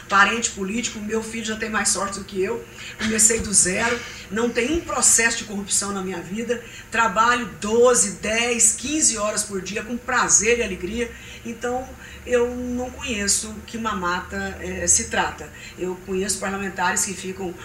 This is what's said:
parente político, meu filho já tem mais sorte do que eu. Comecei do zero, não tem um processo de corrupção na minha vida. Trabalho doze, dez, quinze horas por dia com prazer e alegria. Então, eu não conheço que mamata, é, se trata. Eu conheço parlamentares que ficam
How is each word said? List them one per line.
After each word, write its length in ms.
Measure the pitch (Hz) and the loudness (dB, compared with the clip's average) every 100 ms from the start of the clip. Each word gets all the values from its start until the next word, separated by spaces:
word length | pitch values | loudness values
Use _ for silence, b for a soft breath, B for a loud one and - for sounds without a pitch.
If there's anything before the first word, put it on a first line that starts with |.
| - | 2
parente 420 | 196 202 233 233 | 6 6 4 -2
político, 480 | - 190 226 240 226 | -2 -2 -2 -4 -6
meu 240 | 208 220 | -2 -2
filho 220 | 214 226 | -2 -6
já 100 | 220 | -4
tem 160 | 214 220 | -2 -2
mais 200 | 214 202 | 0 2
sorte 280 | 175 196 202 | 0 -2 -4
do 60 | |
que 180 | - 190 | -6 0
eu. 220 | 202 233 - B B B | 0 0 -6 B B B
Comecei 400 | 220 220 - 226 | 0 6 6 4
do 140 | 202 | 2
zero, 420 | 190 180 202 233 240 B B B | 2 2 2 0 -2 B B B
não 180 | 202 240 | 0 0
tem 220 | 240 247 | 2 0
um 80 | 330 | 0
processo 580 | 330 285 - 226 233 233 | -2 2 4 6 4 0
de 60 | |
corrupção 480 | 196 202 196 - 202 | -6 -6 -2 -2 -2
na 100 | 196 | -4
minha 180 | 185 175 | -4 -6
vida. 400 | 160 214 233 233 B B B | -6 -4 -2 -4 B B B
Trabalho 580 | 226 220 196 240 247 208 - | 2 2 4 4 4 0 -6
doze, 580 | 208 233 247 240 208 170 | 2 6 8 8 2 0
dez, 520 | 208 220 240 233 - | -2 0 2 4 4
quinze 440 | - 269 302 240 220 | 2 -2 2 2 2
horas 280 | 208 208 | -2 -2
por 180 | - 196 | -4 -4
dia 220 | 175 214 | -4 -6
com 120 | 220 240 | -4 -6
prazer 640 | - 240 175 - 220 233 | 0 2 6 4 6 4
e 40 | |
alegria. 440 | 214 180 180 226 233 B B B 233 | 2 -2 -4 -2 -4 B B B -12
Então, 420 | 233 247 247 262 - B B - | -6 -4 -4 -6 -12 B B 0
eu 280 | 247 240 | 2 2
não 360 | 247 247 247 254 | 0 -4 -4 -4
conheço 640 | - 269 208 202 - 220 214 - | -6 -4 0 2 0 -2 -10 -10
que 100 | 226 | -4
mamata, 800 | 226 196 175 180 - 196 196 - | -2 0 0 -2 -4 -6 -6 -6
é, 260 | 180 185 175 | -6 -2 2
se 240 | - 226 | 2 2
trata. 360 | 214 170 - 151 B B - | 0 0 -2 -14 B B -6
Eu 180 | 180 180 - | -6 -6 -4
conheço 340 | 185 202 - | -2 0 -2
parlamentares 640 | 196 196 196 185 180 202 | -2 -4 -4 0 0 0
que 80 | 208 | -2
ficam 400 | 180 190 190 180 175 | -4 -8 -6 -6 -8